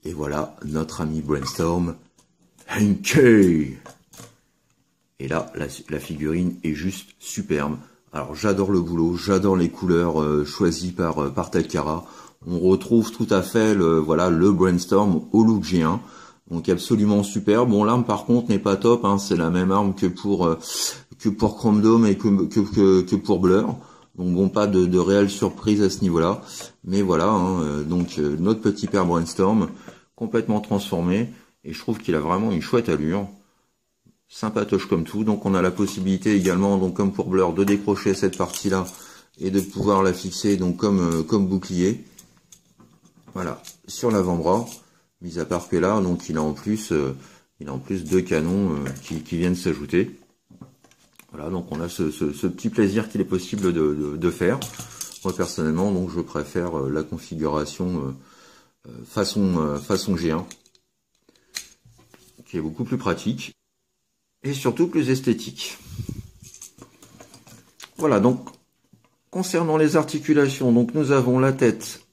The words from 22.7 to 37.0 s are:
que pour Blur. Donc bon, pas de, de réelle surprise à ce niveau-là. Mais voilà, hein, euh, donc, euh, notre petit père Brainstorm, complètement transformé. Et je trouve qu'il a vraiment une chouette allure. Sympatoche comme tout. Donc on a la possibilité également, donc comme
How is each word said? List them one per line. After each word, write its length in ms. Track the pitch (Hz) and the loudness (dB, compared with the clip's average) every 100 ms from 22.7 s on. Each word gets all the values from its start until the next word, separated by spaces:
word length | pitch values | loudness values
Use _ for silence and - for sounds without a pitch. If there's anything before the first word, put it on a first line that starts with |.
| 110 98 92 | 4 6 6
que 140 | 90 101 | 4 -2
pour 240 | - 92 | 0 2
Blur. 380 | 90 92 - - - - _ - | 4 4 2 -6 -12 -20 _ -8
Donc 180 | 90 | -2
bon, 160 | 90 98 | 2 2
pas 160 | 90 104 | 2 2
de, 220 | 92 90 | 4 4
de 100 | 90 | 4
réelle 320 | 87 101 101 | 4 4 4
surprise 540 | - 101 - 107 104 | 2 -4 -2 0 2
à 80 | 98 | 2
ce 100 | - | 2
niveau-là. 400 | 95 82 82 113 - - - _ | 0 2 2 0 -8 -16 -16 _
Mais 200 | 87 95 | -4 -2
voilà, 240 | 98 82 90 | 2 2 4
hein, 340 | 107 90 92 | 2 2 0
euh, 220 | 76 73 | -2 -4
donc, 340 | 76 87 87 - | -2 -2 -2 -2
euh, 180 | 73 76 | -2 0
notre 220 | 90 110 | 0 0
petit 260 | 110 - - | 0 -2 -2
père 180 | 101 90 | 0 2
Brainstorm, 640 | 85 82 - 95 110 82 - - - _ _ | 0 -2 0 2 2 0 -6 -20 -20 _ _
complètement 440 | 117 117 110 107 | -4 -4 0 -2
transformé. 680 | 104 101 - 87 87 95 120 - _ _ | -2 -4 -2 -4 0 0 -2 -8 _ _
Et 100 | 73 | -16
je 60 | 78 | -12
trouve 200 | - 107 | -6 -6
qu'il 160 | - 80 | -2 -2
a 40 | |
vraiment 320 | 76 90 110 | 0 -2 0
une 100 | 90 | -2
chouette 280 | 73 123 117 | 0 -2 0
allure. 400 | 80 76 95 101 - _ _ _ _ _ _ _ _ _ | -2 0 -2 -6 -14 _ _ _ _ _ _ _ _ _
Sympatoche 600 | - 110 110 104 98 - | -8 -4 -4 0 0 0
comme 160 | 92 | -2
tout. 200 | 82 101 | -2 -4
Donc 220 | 110 101 101 | -2 0 0
on 80 | |
a 80 | 95 | 2
la 100 | 90 | 2
possibilité 640 | 90 98 - 95 95 107 104 | 0 -4 -2 -2 0 2 2
également, 420 | 92 90 98 98 | 2 2 2 2
donc 160 | 92 | 0
comme 180 | 87 | 0